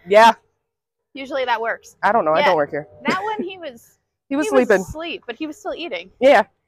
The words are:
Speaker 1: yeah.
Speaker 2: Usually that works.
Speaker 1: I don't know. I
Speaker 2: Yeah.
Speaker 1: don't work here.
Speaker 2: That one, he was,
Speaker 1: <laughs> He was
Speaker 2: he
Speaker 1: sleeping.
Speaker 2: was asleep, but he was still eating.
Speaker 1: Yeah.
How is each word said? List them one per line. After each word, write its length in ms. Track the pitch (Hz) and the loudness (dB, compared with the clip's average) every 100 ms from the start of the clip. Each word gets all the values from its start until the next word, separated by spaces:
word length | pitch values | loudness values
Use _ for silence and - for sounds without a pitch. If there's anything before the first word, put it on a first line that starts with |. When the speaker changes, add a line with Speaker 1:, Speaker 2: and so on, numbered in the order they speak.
| 175 | 2
Speaker 1:
yeah. 240 | 202 226 - _ _ _ _ _ _ _ | 6 6 4 _ _ _ _ _ _ _
Speaker 2:
Usually 320 | 269 269 277 | -16 -8 -6
that 160 | 247 226 | -4 -4
works. 360 | 226 190 _ _ | -4 -8 _ _
Speaker 1:
I 100 | 185 | -2
don't 120 | 226 | 0
know. 80 | 160 | 2
I 80 | 156 | 2
Speaker 2:
Yeah. 60 | 285 | 2
Speaker 1:
don't 100 | 160 | 0
work 140 | 156 | -2
here. 180 | 147 156 - 277 | -6 -12 -10 -6
Speaker 2:
That 160 | 370 | -4
one, 200 | 415 427 | -4 -8
he 160 | 359 381 | -10 -12
was, 400 | 320 233 _ _ _ | -16 -18 _ _ _
Speaker 1:
<laughs> 160 | _ - | _ -8
He 80 | 277 | -6
was 100 | 311 | 0
Speaker 2:
he 40 | |
Speaker 1:
sleeping. 280 | 269 240 190 | 2 2 2
Speaker 2:
was 100 | 185 | 0
asleep, 360 | 302 330 233 - | -12 -12 -12 -14
but 80 | 233 | -12
he 100 | 311 | -12
was 120 | 302 | -12
still 160 | 370 | -12
eating. 360 | 440 330 170 185 - | -10 -10 -12 -14 -2
Speaker 1:
Yeah. 240 | 262 233 214 _ | 4 4 2 _